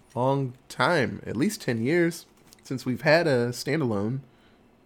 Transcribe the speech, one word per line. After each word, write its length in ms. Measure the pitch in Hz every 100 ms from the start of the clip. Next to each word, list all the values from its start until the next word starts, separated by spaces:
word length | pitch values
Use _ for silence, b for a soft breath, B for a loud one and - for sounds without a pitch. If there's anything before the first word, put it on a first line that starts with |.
| _
long 400 | 117 131 139 131 123 -
time, 520 | - 131 170 113 101 -
at 100 | 104
least 260 | 185 -
ten 220 | - 117
years, 440 | 120 170 170 165 - _ - -
since 220 | - 131 131
we've 160 | 120
had 260 | 156 160 170
a 220 | 123 120
standalone. 720 | 123 - 156 127 104 107 135 - b b b b _